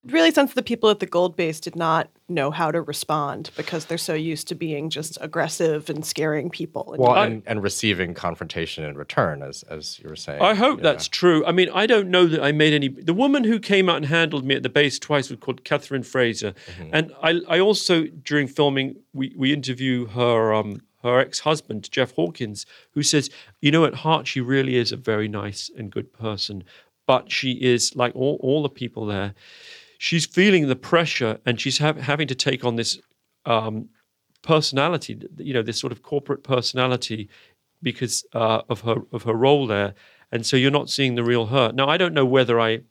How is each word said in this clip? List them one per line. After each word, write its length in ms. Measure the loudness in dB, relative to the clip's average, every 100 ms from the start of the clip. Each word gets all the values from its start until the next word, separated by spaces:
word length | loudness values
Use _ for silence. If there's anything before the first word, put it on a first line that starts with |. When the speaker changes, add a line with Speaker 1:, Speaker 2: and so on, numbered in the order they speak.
| 0
Speaker 1:
Really 240 | 4 4
sense 240 | 4 2
the 80 | 0
people 260 | -4 0 2
at 100 | 2
the 80 | 0
Gold 300 | 0 0 0
Base 240 | -4 -4
did 160 | -10 -4
not 320 | 0 0 -2 _ -6
know 240 | -2 -2
how 200 | 0 -2
to 100 | -2
respond 680 | -4 -10 -4 -2 -2 -6 -10
because 300 | -10 -8 -8
they're 140 | -6 -6
so 160 | -4
used 340 | -4 -4 -6 -8
to 60 |
being 340 | -8 -6 -6 -6
just 300 | -8 -10 -10
aggressive 720 | -8 -4 -4 0 0 0 -4
and 160 | -8 -6
scaring 420 | -4 -2 -2 -4
people. 460 | -8 -10 -8 -8
And 80 | 2
Speaker 2:
Well, 80 | 4
Speaker 3:
I 140 | 6 4
Speaker 2:
and, 160 | -2
and 180 | -6 -4
receiving 520 | -2 0 0 0 -2
confrontation 680 | -4 -6 -6 -8 -6 -6 -6
in 140 | -10 -10
return, 460 | -4 -2 0 -2
as, 200 | -10 -14
as 340 | -14 -14 -12 -16
you 100 | -16
were 80 | -14
saying. 240 | -10 0
Speaker 3:
I 140 | 2
hope 240 | 4 2 2
Speaker 2:
Yeah. 60 |
Speaker 3:
that's 220 | 0 0 -4
true. 380 | 2 4 4
I 80 | 4
mean, 160 | 2 2
I 100 | 2 2
don't 220 | 2 4
know 160 | 4 6
that 160 | 4
I 80 | 2
made 220 | 4 4
any, 160 | 4 0
the 240 | -4 -2
woman 320 | 2 4 4
who 160 | 2 0
came 300 | 2 2 4
out 60 | 2
and 100 | 2
handled 360 | 2 2 0 0
me 80 |
at 80 | -2
the 80 | 2
base 280 | 2 2 0
twice 300 | 0 0 0
was 100 | -8
called 260 | -8 -8
Catherine 380 | -2 -4 -2 -6
Fraser. 500 | -2 0 0 0 -6
Speaker 2:
Mm-hmm. 380 | -8 -18 -16 0
Speaker 3:
And 180 | 0 0 -2
I, 180 | 0 0 2 2
I 40 |
also, 440 | 4 2 2 0 0
during 420 | -8 -2 -2 0
filming, 480 | 2 2 2 -4 -8 _
we, 220 | -8 -8 -2
we 160 | 0
interview 540 | 0 -4 -4 -2 -2 -4
her, 460 | 0 2 4 2
um, 260 | 2 -2 -8 _ _
her 180 | 2 2
ex-husband, 680 | 2 -2 -2 -2 -4 -12 -6
Jeff 200 | -2 -2
Hawkins, 500 | -2 -4 -4 -10 -10 -16 -20 _
who 100 | -4
says, 260 | 2 0 0 -12 -20 _
"You 100 | 2
know, 140 | 4
at 100 | 4
heart, 320 | 2 0 0 0
she 140 | -4
really 360 | 0 2 2 0
is 160 | 0
a 40 | -4
very 300 | -2 -2 -2
nice 420 | -4 -8 -10 -12 -12
and 140 | -8
good 220 | -8 -8
person." 500 | _ -8 -4 -6 -8 -14 -20 _ _ 2
But 240 | 2 2
she 200 | -4 -2
is, 420 | 0 2 2 0 0
like 180 | -2
all, 240 | 0 -2 0
all 200 | 0 0
the 60 | -2
people 380 | -6 -10 -8 -4
there, 260 | -4 -4 -8 -20 -20 -20 -20 -20 _
she's 300 | -2 0 0
feeling 420 | 4 6 6 2
the 80 | -2
pressure 640 | 2 2 2 -2 -2 -2 -2
and 120 | -2
she's 200 | -2 0
ha-, 160 | 0
having 340 | 0 -2 -2 -2
to 60 |
take 320 | -2 -2 0 -2
on 100 | -2
this, 220 | -4 -6 _ _ _ _ 0
um, 420 | 0 0 -8 -10 _ _ _ _ _
personality, 720 | 2 2 2 0 0 -2 -6
th-, 160 | -14 -14 -12
you 160 | -4
know, 80 | -2
this 160 | -2 -4
sort 100 | -6
of 100 | -8
corporate 400 | -6 -6 -4 -8
personality 840 | -2 -2 -2 -2 0 0 -4 -8 -10 -18 _ _ _ _
because, 420 | -8 -4 -4 -6 -6
uh, 260 | -2 0 0 -2
of 140 | -6
her, 140 | -2 -2 -4
of 120 | -8
her 100 | -2
role 320 | 2 4 4 2
there. 280 | 0 0 -4 _ _ _
And 140 | -6
so 120 | 0 2
you're 120 | 4
not 200 | 2 -2
seeing 240 | -2 0
the 100 | 0
real 220 | 2 2 2
her. 260 | 2 2
Now, 160 | 2 0
I 80 | 2
don't 160 | 2
know 140 | 2 4
whether 340 | 4 4 4
I 200 | 2 0 -6